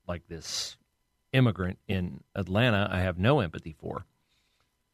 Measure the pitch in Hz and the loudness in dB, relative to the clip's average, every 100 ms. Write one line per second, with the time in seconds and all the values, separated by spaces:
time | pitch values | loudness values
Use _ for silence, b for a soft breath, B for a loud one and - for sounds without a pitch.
0 | - 87 - 82 - - - - _ _ | -10 -10 -10 -14 -8 -8 -8 -12 _ _
1 | _ _ _ 131 120 92 90 - - 95 | _ _ _ 4 4 2 -2 -4 -4 -2
2 | 87 67 - 101 92 101 127 101 101 92 | -2 -6 -8 -6 0 2 4 4 2 0
3 | 92 87 107 147 85 - 82 - - - | 0 2 4 4 2 -6 -12 -12 -10 -10
4 | - _ _ _ _ _ _ _ _ | -12 _ _ _ _ _ _ _ _